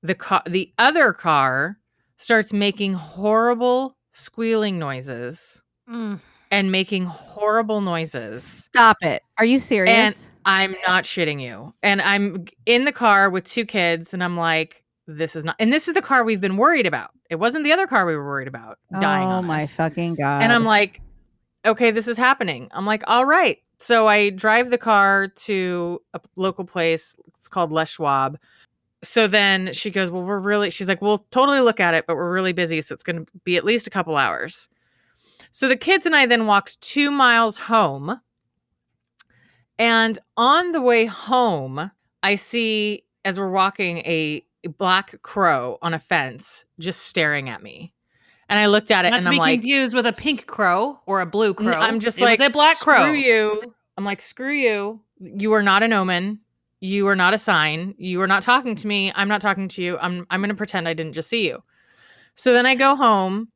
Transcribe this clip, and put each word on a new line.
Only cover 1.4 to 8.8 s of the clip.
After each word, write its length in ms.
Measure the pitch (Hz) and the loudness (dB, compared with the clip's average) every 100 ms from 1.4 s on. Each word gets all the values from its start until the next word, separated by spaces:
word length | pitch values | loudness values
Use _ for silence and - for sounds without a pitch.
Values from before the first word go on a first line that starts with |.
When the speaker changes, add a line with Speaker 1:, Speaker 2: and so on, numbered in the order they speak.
| 135 131 156 208 _ _ _ _ | 2 0 -4 -6 _ _ _ _
Speaker 1:
starts 340 | - 226 214 | 0 0 0
making 420 | 208 202 202 202 | 0 -2 -2 -4
horrible 1000 | 185 156 180 208 220 233 240 247 254 262 _ _ | -4 -8 -6 0 2 2 0 0 0 -2 _ _
squealing 680 | - - - 226 220 214 180 | -16 -16 -6 -2 0 0 -4
noises 800 | 147 131 135 120 123 165 - - _ _ _ | -6 -8 -10 -10 -10 -12 -16 -20 _ _ _
Speaker 2:
Mm. 320 | 233 220 196 _ _ _ | -10 -8 -10 _ _ _
Speaker 1:
and 220 | 202 190 | -2 0
making 340 | 190 190 196 180 | 0 -2 -4 -4
horrible 760 | 156 - - 208 220 220 214 | -10 -18 -4 0 0 0 -2
noises. 640 | 196 170 160 135 110 110 | -2 -4 -6 -8 -12 -12
Speaker 3:
Stop 540 | - - - 254 | -10 -10 -4 6